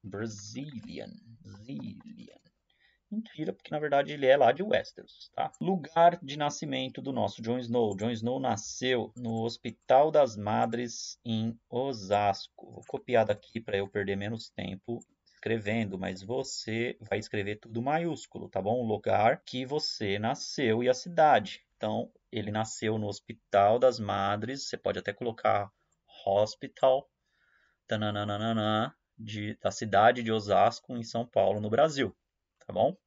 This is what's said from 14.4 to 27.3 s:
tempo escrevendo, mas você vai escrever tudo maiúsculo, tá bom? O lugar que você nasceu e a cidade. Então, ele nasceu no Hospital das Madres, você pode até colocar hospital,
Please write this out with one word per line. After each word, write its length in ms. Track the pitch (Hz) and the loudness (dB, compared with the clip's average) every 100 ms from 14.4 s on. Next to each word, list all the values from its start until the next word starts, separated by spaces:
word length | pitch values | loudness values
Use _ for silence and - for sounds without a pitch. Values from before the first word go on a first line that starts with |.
| - | -10
tempo 500 | - 95 95 - 117 - _ _ _ | -10 -10 -10 -8 -10 -10 _ _ _
escrevendo, 640 | 107 113 104 113 104 95 | -2 -2 0 -2 -2 -4
mas 240 | 95 92 | -6 -6
você 720 | 95 123 135 - - 113 120 - | -6 -6 -4 -8 -6 -4 -4 -6
vai 180 | 110 101 | -6 -6
escrever 380 | 110 110 101 104 | -4 -6 -4 -8
tudo 240 | 113 113 | -8 -6
maiúsculo, 680 | 127 156 170 143 - - 95 | -2 0 -2 -6 -10 -14 -8
tá 120 | - | -4
bom? 200 | 95 123 | -2 -2
O 60 | 113 | -2
lugar 560 | 104 107 101 110 - - | -2 0 4 4 4 -4
que 200 | 127 127 | -8 -4
você 520 | 151 - - 104 101 | -4 -4 -4 -2 0
nasceu 640 | 110 143 - - 127 110 | -2 -4 -6 -2 2 4
e 80 | 123 | 4
a 40 | |
cidade. 680 | 127 180 170 156 117 98 - _ _ | 2 0 4 6 6 2 -12 _ _
Então, 340 | 107 110 - _ _ | -4 -2 -6 _ _
ele 180 | 117 101 | -8 -4
nasceu 480 | 107 110 - 110 110 | -4 -4 -4 -2 -2
no 100 | 104 | -4
Hospital 680 | 101 _ 117 _ 101 101 120 | -6 _ -18 _ 4 6 6
das 220 | 131 110 | 4 2
Madres, 680 | 101 101 98 104 110 139 - | -4 -2 0 -2 -4 -8 -10
você 100 | - | -6
pode 200 | 95 92 | -4 -4
até 140 | 98 | -6
colocar 580 | 101 120 110 107 104 101 _ _ _ _ - - | -6 -6 -2 0 2 -2 _ _ _ _ -8 0
hospital, 840 | 98 107 - 135 - 135 131 - _ _ | 2 2 -2 -14 2 4 4 0 _ _